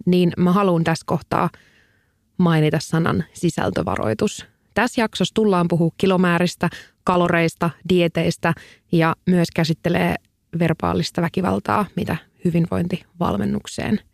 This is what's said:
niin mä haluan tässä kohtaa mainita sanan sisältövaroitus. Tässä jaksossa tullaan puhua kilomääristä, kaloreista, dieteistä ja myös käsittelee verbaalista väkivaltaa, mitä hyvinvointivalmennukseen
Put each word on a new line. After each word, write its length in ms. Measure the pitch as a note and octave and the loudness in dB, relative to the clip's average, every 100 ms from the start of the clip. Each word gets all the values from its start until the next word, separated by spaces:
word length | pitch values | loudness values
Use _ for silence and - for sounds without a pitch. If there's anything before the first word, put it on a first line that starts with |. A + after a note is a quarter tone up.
| - | 0
niin 260 | F3+ F3 - | 2 2 2
mä 160 | F3+ | 2
haluan 320 | F#3+ G3 E3+ | 2 2 2
tässä 200 | E3 D#3+ - | 0 -2 -2
kohtaa 440 | D3+ - - F3 - _ _ _ _ _ _ _ - | -4 -2 -2 -2 -4 _ _ _ _ _ _ _ 0
mainita 400 | F3+ D#3+ D3+ D3+ | 2 4 2 0
sanan 440 | - D#3+ E3 F#3 - | -2 -2 0 -2 -4
sisältövaroitus. 1120 | - E3+ - F#2+ - E2+ F#2 G#2+ - G#3+ - - _ _ | -4 -4 -2 -2 -2 -4 -4 -4 -2 -2 -4 -14 _ _
Tässä 260 | - A#3 - | -2 -2 -2
jaksossa 340 | A3 - F#3 | -4 -2 -2
tullaan 340 | - G#3+ F3+ E3+ | 0 2 2 2
puhua 220 | E3+ E3+ - | 0 0 0
kilomääristä, 680 | F#3+ F#3 F3+ E3+ F3+ - E3+ - - _ | 0 2 2 2 0 -2 -6 -6 -14 _
kaloreista, 640 | - F3+ F3 E3+ E3 - E3+ - - | 0 2 2 2 0 -2 -4 -4 0
dieteistä 680 | F3+ E3+ E3 E3+ - E3+ D#3+ - - _ | 2 2 0 -2 -2 -2 -4 -8 -20 _
ja 240 | E3 D#3+ - - | 0 2 0 0
myös 220 | F3+ E3 | 2 2
käsittelee 600 | - D#3+ D#3+ E3+ F3 F3 - - _ _ E3 | 0 -2 -2 -2 0 0 -2 -8 _ _ -2
verbaalista 640 | E3 D#3 - F3+ E3 - | -2 0 -2 -2 -2 -2
väkivaltaa, 640 | E3+ - F3+ F#3+ - G#3 G#3 - | -2 0 -2 -2 0 0 -2 -4
mitä 200 | - D#3+ - _ | -4 -6 -8 _
hyvinvointivalmennukseen 1600 | F3+ E3+ E3+ F#3 F3 F3+ - F3 F3 G3+ G3+ G#3 - - - G#3 - | -2 0 0 -2 -4 -6 -10 -4 -2 -2 -2 -4 -6 -8 -4 -4 -6